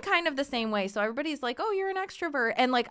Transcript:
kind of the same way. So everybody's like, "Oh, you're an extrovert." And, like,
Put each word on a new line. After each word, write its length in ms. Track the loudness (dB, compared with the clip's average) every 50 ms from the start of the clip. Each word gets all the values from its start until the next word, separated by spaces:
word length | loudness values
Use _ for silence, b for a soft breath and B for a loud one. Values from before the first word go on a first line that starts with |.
| 0
kind 240 | 2 2 2 2
of 80 | 2 0
the 80 | 0 -2
same 240 | -2 -2 -2 0 0
way. 180 | 0 0 0
So 140 | 0 0 0
everybody's 400 | 0 0 0 -2 -2 -2 -4 -2
like, 160 | -2 -4 -2 -2
"Oh, 120 | -2 0
you're 180 | 0 0 0 -2
an 80 | -2
extrovert." 560 | -2 -4 -6 -6 -4 -4 -2 0 2 2 2 4
And, 140 | 4 4 4
like, 160 | 4 2 0 2